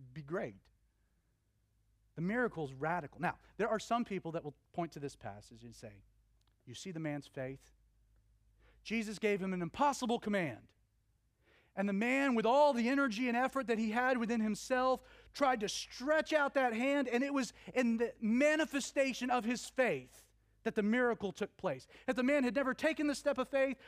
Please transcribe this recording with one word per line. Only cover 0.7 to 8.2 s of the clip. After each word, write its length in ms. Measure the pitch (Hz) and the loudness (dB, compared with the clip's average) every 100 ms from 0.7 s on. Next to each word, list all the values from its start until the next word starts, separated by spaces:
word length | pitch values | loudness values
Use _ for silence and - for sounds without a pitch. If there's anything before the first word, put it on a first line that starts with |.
| _ _ _ _ _ _ _ _ _ _ _ _ _ _ - | _ _ _ _ _ _ _ _ _ _ _ _ _ _ -6
The 60 | |
miracle's 500 | 175 233 233 165 143 | -4 0 -2 -2 -8
radical. 460 | 131 151 175 143 - | -4 -2 -2 -4 -4
Now, 180 | 160 - - - | -4 -4 -10 -4
there 120 | 214 | -2
are 120 | 214 | -2
some 240 | - 233 | -2 -2
people 260 | 233 185 165 | -2 -6 -6
that 120 | 160 | -8
will 100 | 147 - _ | -8 -14 _
point 200 | - 165 | -6 -6
to 80 | 156 | -6
this 160 | 139 - | -10 -10
passage 480 | 113 101 - 113 | -14 -14 -18 -20
and 100 | 120 | -20
say, 300 | 113 113 101 - _ _ _ _ _ | -18 -18 -20 -20 _ _ _ _ _
"You 80 | - | -18
see 200 | 120 190 | -14 -10
the 80 | 165 | -8
man's 260 | 156 143 - | -6 -6 -10
faith? 460 | - 131 139 - _ _ _ _ _ | -10 -10 -10 -18 _ _ _ _ _